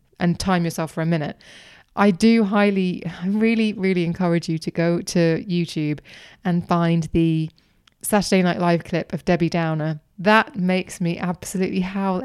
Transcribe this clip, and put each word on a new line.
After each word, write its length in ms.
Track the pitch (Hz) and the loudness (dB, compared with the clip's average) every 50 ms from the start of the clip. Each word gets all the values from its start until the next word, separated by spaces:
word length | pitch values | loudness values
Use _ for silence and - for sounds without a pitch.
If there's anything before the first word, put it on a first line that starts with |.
| _ _ _ - | _ _ _ -2
and 180 | - 170 170 | 0 0 0
time 280 | - - 196 185 175 170 | 0 0 0 0 0 0
yourself 260 | 165 - - 160 156 | -2 -4 -4 -8 -6
for 100 | - 170 | -4 -4
a 60 | 160 | -2
minute. 300 | 165 170 160 147 - - - - - - - - - - - _ _ _ | 0 0 0 -2 -4 -8 -12 -16 -20 -20 -20 -20 -20 -20 -20 _ _ _
I 160 | - 202 208 | 2 4 4
do 320 | 180 165 220 226 226 226 214 | 4 4 4 4 6 6 4
highly, 640 | 190 214 208 202 208 196 196 185 180 175 - - | 2 2 2 2 2 2 2 0 -2 -2 -4 -6
I 220 | 165 170 - 175 190 | -10 -10 -6 -4 -4
really, 440 | 202 214 220 226 233 220 220 214 202 | -2 0 2 2 2 2 0 0 -2
really 300 | 214 185 190 185 180 170 | -2 0 0 0 0 0
encourage 440 | 170 170 175 185 175 170 170 - - | -2 -2 -2 0 0 0 0 0 -2
you 100 | 160 160 | -4 -4
to 120 | - 175 - | -4 -6 -4
go 280 | - 165 170 170 170 | 0 0 0 0 0
to 440 | - - - 185 170 165 160 156 - 208 | -2 -2 0 2 2 2 2 0 -2 -2
YouTube 520 | 175 175 170 170 - 165 151 147 151 143 - - - - - - - _ _ | -2 -2 -2 -2 -4 -4 -4 -2 -4 -6 -8 -16 -20 -20 -20 -20 -20 _ _
and 220 | 185 170 175 170 | -2 -2 -2 0
find 420 | - 180 170 170 165 170 165 160 156 - | 0 0 0 2 2 2 0 0 0 0
the 380 | 170 165 165 160 160 160 160 - _ _ _ _ _ _ _ _ _ - | 0 2 2 2 0 -2 -4 -8 _ _ _ _ _ _ _ _ _ -4
Saturday 400 | - 220 202 180 - 202 190 180 | 0 0 0 2 2 2 2 2
Night 160 | 175 - - | 2 0 0
Live 240 | 175 175 170 165 - | 2 2 2 0 0
clip 300 | - - 160 - - - | -4 -4 -6 -4 -4 -8
of 120 | 151 - | -6 0
Debbie 240 | - 175 165 175 165 | 0 0 2 2 0
Downer. 520 | - 170 165 160 160 156 151 160 160 151 - _ _ - | 0 -2 -2 -2 -2 -2 -2 -4 -6 -6 -10 _ _ -2
That 380 | 170 208 214 220 220 - - | 2 4 4 4 4 0 -4
makes 440 | 196 180 180 185 185 180 - - - | -4 -2 0 0 0 -2 -4 -6 -4
me 180 | 180 170 170 - | -2 -2 -2 -2
absolutely 640 | - 175 175 - - - - 185 190 - - 190 185 | -4 -4 -6 -6 -8 -8 -4 -4 -4 -2 -2 -2 -4
howl 380 | 185 196 202 196 196 185 185 262 | -2 -4 -4 -2 -2 -2 -2 -2